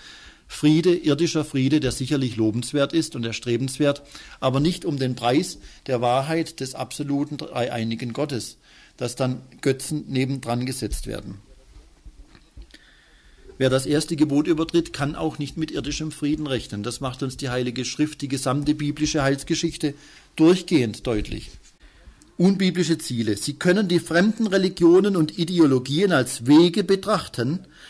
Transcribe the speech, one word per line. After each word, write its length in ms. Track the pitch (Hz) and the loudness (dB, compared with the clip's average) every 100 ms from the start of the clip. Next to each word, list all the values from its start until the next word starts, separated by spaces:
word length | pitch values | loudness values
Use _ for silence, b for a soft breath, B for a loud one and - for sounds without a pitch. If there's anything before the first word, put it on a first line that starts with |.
| B B B B B | B B B B B
Friede, 480 | - 151 156 180 175 | 0 4 4 4 2
irdischer 480 | 151 147 165 160 | 2 2 2 0
Friede, 340 | 143 135 131 151 | -2 0 2 2
der 140 | 131 | 0
sicherlich 420 | - 127 147 131 | -2 -2 0 -2
lobenswert 580 | 104 110 110 123 143 139 | 0 0 0 -2 0 0
ist 220 | 165 156 | 0 -2
und 100 | 127 | -4
erstrebenswert, 800 | 113 107 123 120 131 - 143 139 - B B B | -6 -6 -2 -2 -2 0 0 0 -6 B B B
aber 180 | 131 131 | 0 2
nicht 260 | 151 180 | 0 0
um 140 | 185 143 | -4 -2
den 160 | 131 | -2
Preis 440 | 120 117 131 185 - B B - | -2 2 2 0 -8 B B -4
der 140 | 123 | -2
Wahrheit 580 | 120 127 139 165 160 - | 2 0 0 -2 -4 -6
des 160 | 131 | -10
absoluten 640 | 131 127 - 143 143 147 143 | -8 -10 -8 -4 -2 -2 -6
dreieinigen 760 | - 127 123 120 113 113 123 | -8 -4 -4 -2 -4 -4 -6
Gottes, 440 | 113 151 127 - - b b b - | -4 -4 -4 -8 -16 b b b -8
dass 180 | 123 | -8
dann 280 | - 131 127 - - | -2 -2 -2 -10 -6
Götzen 460 | 143 131 - 151 - | -2 -2 -4 -6 -4
nebendran 580 | 131 131 135 117 120 127 | -2 -2 -2 -4 -4 -4
gesetzt 400 | 127 104 - 117 | -6 -6 -6 -6
werden. 300 | 107 104 101 - - - - - _ - - - - _ - - b b b b b b b b - | -10 -10 -16 -18 -20 -20 -20 -20 _ -20 -20 -20 -20 _ -20 -20 b b b b b b b b -2
Wer 140 | 131 | 2
das 160 | 131 131 | 2 2
erste 300 | 147 160 160 | -2 0 0
Gebot 320 | 151 143 165 | 2 2 2
übertritt, 440 | 156 165 170 165 | 0 2 0 0
kann 220 | - 143 | -4 -4
auch 240 | 156 160 - | -2 -6 -4
nicht 180 | 143 - | -8 -6
mit 140 | 156 | -6
irdischem 400 | 156 131 147 156 | -6 -6 -6 -8
Frieden 380 | - 147 151 151 | -4 -2 -2 -2
rechnen. 340 | 127 - 104 | -4 -4 -8
Das 180 | 107 113 | -8 -6
macht 220 | 135 127 | -8 -6
uns 140 | 135 131 | -8 -6
die 140 | 135 | -4
Heilige 340 | 127 127 120 | -2 -2 -4
Schrift, 360 | 120 - 151 - | -6 -2 -2 -2
die 80 | 139 | -6
gesamte 460 | 135 135 135 143 | -4 0 0 0
biblische 480 | 151 147 147 151 156 | 0 -2 -2 -2 2
Heilsgeschichte 720 | 135 139 - 160 165 - 151 147 B B B | 2 0 -2 -2 -2 -2 -4 -4 B B B
durchgehend 720 | - 160 185 - 160 117 98 131 | 4 6 6 4 2 2 -2 -2
deutlich. 440 | 110 101 87 - - - _ b b b b b - | -2 -2 -8 -12 -20 -20 _ b b b b b 2
Unbiblische 600 | 180 190 190 165 160 165 | 2 4 2 0 0 0
Ziele. 380 | - 120 110 139 | -2 -4 -2 -2
Sie 180 | - | -4
können 340 | 135 180 185 190 | -2 2 2 4
die 100 | 170 | 0
fremden 480 | - 165 208 214 220 | 2 2 2 2 0
Religionen 680 | 190 185 185 165 180 208 185 | 2 0 4 6 8 6 2
und 220 | 151 - | 0 0
Ideologien 720 | 170 185 151 131 127 147 196 | -2 4 4 4 0 0 2
als 340 | 156 123 - 117 | 2 0 -2 6
Wege 380 | 151 175 190 | 8 8 4
betrachten, 840 | 190 196 190 202 - - 120 180 - B B | 2 0 2 -2 -2 -4 -2 -2 -8 B B